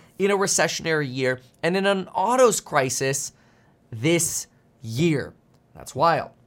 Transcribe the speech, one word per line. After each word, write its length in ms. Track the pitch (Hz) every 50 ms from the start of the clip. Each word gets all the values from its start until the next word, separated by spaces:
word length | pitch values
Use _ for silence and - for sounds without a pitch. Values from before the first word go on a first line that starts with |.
| - - _ -
in 120 | 190 196
a 80 | 202 190
recessionary 760 | 196 180 - - 156 165 - - - 160 160 151 147 127 127
year 260 | 131 131 127 127 123 - - _ _
and 140 | - 170 185
in 80 | 196 190
an 240 | 196 196 190 180 - -
autos 460 | 175 190 220 247 262 254 226 190 -
crisis 720 | - - 151 147 131 131 - - 135 135 135 - - - - _ _ _ _ _ _ _ _ _ _ -
this 560 | 117 107 120 160 170 170 - - - - - - _ _ _ _ _ _
year. 540 | - 113 113 131 170 170 151 123 82 80 - _ _ _ _ _ _ _ -
That's 200 | - - - -
wild. 360 | 127 156 170 160 127 - - - _ _